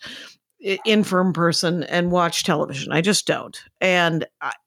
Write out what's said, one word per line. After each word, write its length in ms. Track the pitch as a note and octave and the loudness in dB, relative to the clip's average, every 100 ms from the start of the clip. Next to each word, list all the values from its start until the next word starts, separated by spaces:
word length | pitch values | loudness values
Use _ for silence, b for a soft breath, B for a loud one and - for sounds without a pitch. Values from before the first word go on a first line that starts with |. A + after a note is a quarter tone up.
| B B B B _ _ A3+ | B B B B _ _ -6
i-, 140 | G3 | -2
infirm 480 | - G#3+ G3+ F#3 F#3 | 2 2 4 2 2
person 520 | E3 E3+ D#3 F3 F3 | 2 2 2 0 0
and 260 | C#3 F3 F3 | -2 0 2
watch 320 | F3+ E3+ - | 2 0 0
television. 480 | - D3+ D3+ C#3 - | 0 0 -2 -6 -4
I 100 | D3+ | 0
just 220 | F3+ G3+ - | 2 0 0
don't. 300 | A#2+ A#2+ - - - | -4 -6 -16 -20 -4
And 460 | F#3 F3+ E3+ D#3+ - _ | 0 2 2 0 -4 _
I, 120 | C#3 - | -10 -10